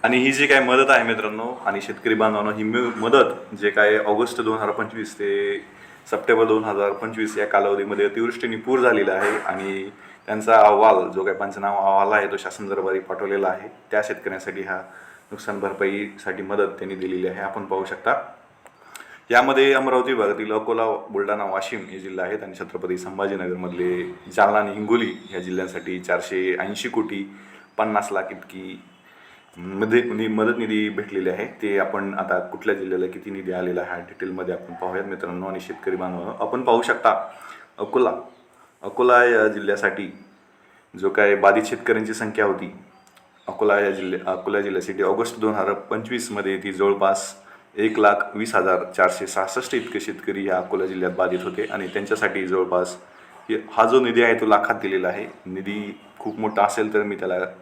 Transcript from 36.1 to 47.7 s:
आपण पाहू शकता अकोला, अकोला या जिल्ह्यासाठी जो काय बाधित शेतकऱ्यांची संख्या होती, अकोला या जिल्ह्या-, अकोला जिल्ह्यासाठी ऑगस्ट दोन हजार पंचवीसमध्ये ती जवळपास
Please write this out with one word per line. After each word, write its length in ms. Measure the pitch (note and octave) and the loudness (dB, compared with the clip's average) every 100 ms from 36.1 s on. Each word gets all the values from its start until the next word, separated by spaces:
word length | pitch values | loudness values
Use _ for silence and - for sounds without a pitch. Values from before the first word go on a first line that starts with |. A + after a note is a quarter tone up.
| F2+ F2+ B2 | -6 -8 -6
आपण 220 | - B2+ | -4 -2
पाहू 200 | B2+ A#2 | 2 2
शकता 300 | A#2+ A2+ A2+ - - - - - - - | 2 2 2 2 -4 -14 -20 -20 -20 -10
अकोला, 340 | G#2 C3 A2+ - - - _ _ _ _ | -2 2 2 0 -12 -20 _ _ _ _
अकोला 420 | G2 - B2 B2 | -10 2 6 8
या 220 | B2 A2+ G#2+ | 8 6 4
जिल्ह्यासाठी 640 | G2+ G2+ G2+ G2+ G2+ F#2 - - _ _ _ _ _ _ | 2 -2 0 0 -2 -10 -12 -20 _ _ _ _ _ _
जो 140 | F#2 F#2+ | -4 0
काय 260 | G2 G2+ | 4 4
बाधित 280 | G2+ G2+ G#2 | 8 6 6
शेतकऱ्यांची 520 | G#2+ - - A2 A2 | 0 -4 0 0 0
संख्या 300 | A2 A2 G#2+ | -4 -4 0
होती, 280 | G#2 F2 F2+ - - _ _ _ _ _ - | 0 0 -6 -14 -20 _ _ _ _ _ -12
अकोला 300 | - G#2 G2+ | -2 2 4
या 100 | G2+ | 2
जिल्ह्या-, 360 | G2 F#2+ F2+ F#2 | -2 -4 -4 -4
अकोला 320 | F2+ G2+ G2+ | -4 -2 -2
जिल्ह्यासाठी 420 | G2+ F#2 F2 F#2+ | -2 -4 -6 -2
ऑगस्ट 360 | F#2+ A#2 A2+ - | 0 0 -2 -2
दोन 140 | A2 | -2
हजार 180 | G#2 F#2+ | 0 -2
पंचवीसमध्ये 840 | G2+ - G#2+ A2 A#2+ - G#2 G2 F#2+ | -2 -4 -6 -4 -6 -6 -6 -4 -4
ती 100 | G2 | -6
जवळपास 640 | F#2 G2+ G2 G2 F#2+ - - - - _ | 0 2 4 2 0 -4 -14 -20 -20 _